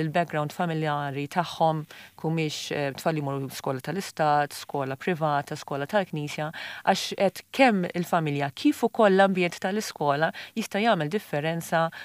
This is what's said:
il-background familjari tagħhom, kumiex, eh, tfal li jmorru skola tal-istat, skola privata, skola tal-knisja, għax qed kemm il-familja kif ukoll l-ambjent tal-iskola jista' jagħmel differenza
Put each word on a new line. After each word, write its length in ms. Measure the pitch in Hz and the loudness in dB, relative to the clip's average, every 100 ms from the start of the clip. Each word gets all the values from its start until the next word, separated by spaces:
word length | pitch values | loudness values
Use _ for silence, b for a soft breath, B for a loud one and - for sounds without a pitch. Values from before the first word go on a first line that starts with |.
il-background 500 | 160 175 170 156 151 | 2 0 0 -2 -4
familjari 760 | - 175 160 156 147 143 139 143 | -2 -2 0 -2 -2 -4 -6 -2
tagħhom, 580 | 190 160 - 165 156 151 B B - | -2 -2 2 2 2 -4 B B -8
kumiex, 560 | 160 165 151 - - | -2 0 -2 -4 -6
eh, 180 | - 139 | -4 -2
tfal 220 | 131 170 | -2 -2
li 60 | 156 | 0
jmorru 300 | 143 139 135 | -2 -4 -6
skola 280 | - - 131 | -6 -4 -4
tal-istat, 720 | 147 175 - - 156 147 143 | -4 -6 -6 0 2 4 2
skola 440 | - - 147 131 135 | -4 -8 -4 -4 -4
privata, 600 | - 165 156 143 143 151 | -2 0 0 0 -2 -8
skola 300 | - 139 143 | -6 -6 0
tal-knisja, 680 | 208 185 156 147 - 151 B B B | 0 0 -4 -6 -6 -6 B B B
għax 300 | - 190 - - | 0 0 -2 0
qed 260 | 196 - - | 0 0 -8
kemm 340 | - 262 196 175 | 4 6 6 0
il-familja 560 | 175 170 175 156 143 143 | -2 0 0 0 0 -2
kif 280 | - 294 - | 0 0 2
ukoll 320 | 233 - 208 | 0 4 6
l-ambjent 460 | 190 196 185 175 - | 8 6 6 0 0
tal-iskola 720 | 190 208 - - 147 143 160 B B - | -4 -4 -6 -2 0 2 0 B B -8
jista' 260 | 202 202 | -4 0
jagħmel 260 | 233 190 147 | 2 2 2
differenza 840 | 208 - 147 156 165 - 165 165 B | -2 -2 -2 -2 -2 0 0 0 B